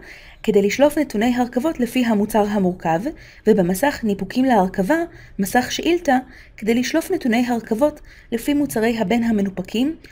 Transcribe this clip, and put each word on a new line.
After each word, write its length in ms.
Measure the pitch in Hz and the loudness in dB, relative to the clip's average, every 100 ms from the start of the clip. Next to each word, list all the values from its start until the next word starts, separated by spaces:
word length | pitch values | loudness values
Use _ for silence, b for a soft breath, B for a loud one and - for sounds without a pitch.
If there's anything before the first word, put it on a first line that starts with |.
| B B B B | B B B B
כדי 200 | - 202 | 0 2
לשלוף 360 | 196 202 294 294 | 2 4 2 2
נתוני 380 | 285 208 240 240 | -2 0 0 0
הרכבות 440 | 247 247 311 320 | -2 -2 -2 -2
לפי 240 | 233 254 | -2 0
המוצר 400 | 233 208 208 220 208 | 0 0 2 0 0
המורכב, 520 | 208 185 180 170 165 254 339 B B - | 2 0 0 -2 -2 -2 -10 B B 2
ובמסך 540 | 220 175 190 285 285 | 4 4 2 0 0
ניפוקים 420 | 220 202 196 247 | -4 -4 -4 0
להרכבה 520 | 262 226 185 185 190 320 339 B B - | 2 4 2 0 0 0 -2 B B -8
מסך 340 | 196 247 247 | -2 0 -2
שאילתה 440 | - 311 349 294 254 - B B - | -4 0 0 2 0 0 B B -8
כדי 180 | 208 | -2
לשלוף 360 | 233 247 311 - | 0 0 -2 -2
נתוני 360 | 370 247 220 240 | -2 0 0 0
הרכבות 520 | 233 - 220 294 302 B B B | -2 -4 0 0 -2 B B B
לפי 220 | 233 285 | -6 -2
מוצרי 440 | 285 285 233 220 226 | 0 0 0 0 0
הבן 240 | 190 233 | 0 0
המנופקים 760 | 233 214 196 190 185 214 277 330 B | 0 0 -2 -4 -6 -2 -2 -4 B